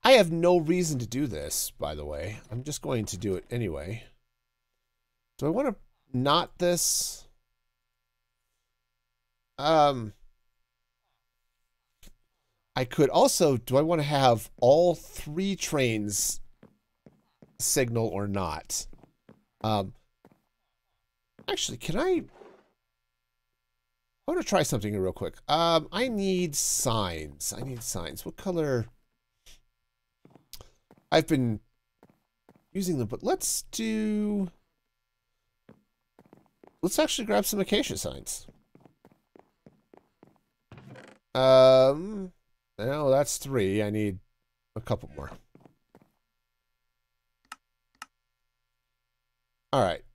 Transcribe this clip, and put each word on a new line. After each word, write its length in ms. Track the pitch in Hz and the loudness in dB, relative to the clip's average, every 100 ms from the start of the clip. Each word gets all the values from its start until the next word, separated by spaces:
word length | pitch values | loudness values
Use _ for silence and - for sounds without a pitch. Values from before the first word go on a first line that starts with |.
I 80 | - | 8
have 180 | 262 175 | 8 6
no 260 | 165 170 180 | 4 4 4
reason 420 | 151 180 170 139 | 4 0 0 -2
to 80 | 113 | -4
do 180 | 139 147 | -4 -4
this, 440 | 78 73 - - - | -6 -6 -6 -6 -6
by 160 | 73 76 | -8 -6
the 80 | 73 | -8
way. 340 | 76 87 104 - | -8 -10 -12 -12
I'm 120 | 113 | -10
just 180 | 139 143 | -8 -10
going 240 | 151 127 101 | -4 -4 -4
to 120 | 92 | -6
do 180 | 104 92 | -4 -4
it 100 | - | -6
anyway. 540 | 120 110 71 80 113 - _ _ _ _ _ _ _ _ _ _ _ _ _ | -6 -6 -6 -8 -12 -14 _ _ _ _ _ _ _ _ _ _ _ _ _
Do 80 | 143 | -4
I 40 | |
wanna 260 | 190 285 208 - _ _ | -2 -2 -4 -14 _ _
knot 460 | 123 131 156 175 - | -4 2 2 0 -2
this? 680 | 175 175 - - - - - _ _ _ _ _ _ _ _ _ _ _ _ _ _ _ _ _ _ _ _ _ _ - | -2 0 -2 -2 -6 -10 -20 _ _ _ _ _ _ _ _ _ _ _ _ _ _ _ _ _ _ _ _ _ _ -4
Um, 560 | 139 160 147 135 107 - - _ _ _ _ _ _ _ _ _ _ _ _ _ _ _ _ _ - - _ _ _ _ _ - | 2 4 4 2 -8 -14 -20 _ _ _ _ _ _ _ _ _ _ _ _ _ _ _ _ _ -20 -20 _ _ _ _ _ -6
I 100 | 131 | -4
could 240 | - 143 | 2 4
also, 480 | 160 262 - 165 127 | 6 4 4 2 2
do 200 | - 127 | 2 2
I 40 | |
wanna 220 | 156 170 | 2 0
have 480 | 147 147 131 117 - - | 0 4 6 4 0 2
all 360 | 123 147 175 | 6 6 6
three 600 | 165 - - - 151 196 190 | 2 -6 -14 -10 -4 -4 -4
trains 840 | - 151 127 110 104 101 - - - - - _ _ _ - _ _ _ - _ | -4 0 0 0 -2 -2 -4 -6 -10 -18 -20 _ _ _ -20 _ _ _ -20 _
signal 480 | - 151 123 117 113 | -2 0 0 0 -2
or 200 | 92 101 | -4 -4
not? 580 | 98 90 78 - - - - - _ _ - _ _ | -4 -4 -6 -8 -10 -10 -18 -20 _ _ -20 _ _
Um, 300 | 107 107 95 - _ _ - _ _ _ _ _ _ _ _ _ _ _ - | -2 -2 -4 -10 _ _ -20 _ _ _ _ _ _ _ _ _ _ _ -8
actually, 300 | 403 - - | -6 -4 -8
can 200 | - 214 | -4 -2
I, 240 | 349 349 | 0 -2
I 0 | - - - - _ _ _ _ _ _ _ _ _ _ _ _ _ _ _ _ - | -4 -20 -20 -20 _ _ _ _ _ _ _ _ _ _ _ _ _ _ _ _ -6
wanna 160 | 349 | -4
try 180 | - 190 | 0 0
something 340 | 147 127 104 104 | 2 -2 -2 -2
real 160 | 92 | -4
quick. 240 | - 90 - - | -4 -10 -10 -2
Um, 400 | 151 170 165 156 | 0 4 2 0
I 160 | 185 262 | -4 -4
need 480 | 220 196 185 175 147 | -2 -2 0 -2 -2
signs. 960 | - - 135 113 95 82 78 71 - - | -2 -2 0 0 -2 -4 -10 -10 -10 -8
I 40 | |
need 200 | 127 123 | -10 -10
signs. 420 | - 95 82 - - | -8 -8 -8 -10 -14
What 120 | - | -10
color? 480 | - 175 151 127 113 _ _ _ _ _ - - _ _ _ _ _ _ - - _ - - _ _ - _ | -6 -2 0 -2 -2 _ _ _ _ _ -20 -20 _ _ _ _ _ _ -20 -20 _ -20 -20 _ _ -20 _
I've 160 | 151 156 | 2 2
been 340 | 151 123 107 _ _ _ _ - _ _ _ _ _ _ | 0 0 -2 _ _ _ _ -20 _ _ _ _ _ _
using 260 | 190 185 156 | -6 -4 -2
them, 80 | 107 | -4
but 160 | - | -4
let's 400 | 214 381 - - - | -2 -2 -2 -6 -8
do... 760 | - 226 220 214 208 208 202 185 - _ _ _ _ _ _ _ _ _ _ _ - _ _ _ _ _ - _ _ - _ | -6 -4 -2 -2 -2 -2 -2 -4 -8 _ _ _ _ _ _ _ _ _ _ _ -20 _ _ _ _ _ -20 _ _ -20 _
Let's 160 | 180 - | -4 0
actually 260 | 311 - 226 | 0 -2 -2
grab 200 | 208 202 | 0 0
some 140 | 208 | -2
acacia 380 | 190 208 - - | 0 0 -2 -6
signs. 480 | - 67 - - - - _ - - _ - _ _ - _ _ - _ _ - _ _ - _ _ _ _ - - - - - _ | -8 -10 -12 -12 -14 -20 _ -20 -20 _ -20 _ _ -20 _ _ -20 _ _ -20 _ _ -20 _ _ _ _ -20 -20 -20 -20 -20 _
Um, 960 | 127 131 131 131 131 131 143 190 214 185 _ _ _ _ - | 0 6 10 10 10 6 4 -4 -10 -12 _ _ _ _ -8
no, 300 | 110 147 147 | -4 -2 2
that's 260 | 135 143 - | 2 2 -4
three. 460 | 139 131 95 101 | -4 -2 0 0
I 60 | 104 | -2
need 280 | 107 104 95 _ _ _ _ _ - | -2 -2 -4 _ _ _ _ _ -16
a 60 | |
couple 280 | - 104 - 71 | -6 -6 -6 -14
more. 160 | 69 - _ - - _ _ - _ _ _ _ _ _ _ _ _ _ _ _ _ _ _ - _ _ _ _ - _ _ _ _ _ _ _ _ _ _ _ _ _ _ _ _ | -14 -16 _ -20 -20 _ _ -20 _ _ _ _ _ _ _ _ _ _ _ _ _ _ _ -20 _ _ _ _ -20 _ _ _ _ _ _ _ _ _ _ _ _ _ _ _ _
All 120 | 110 | 0
right. 180 | 98 80 - | 2 0 -8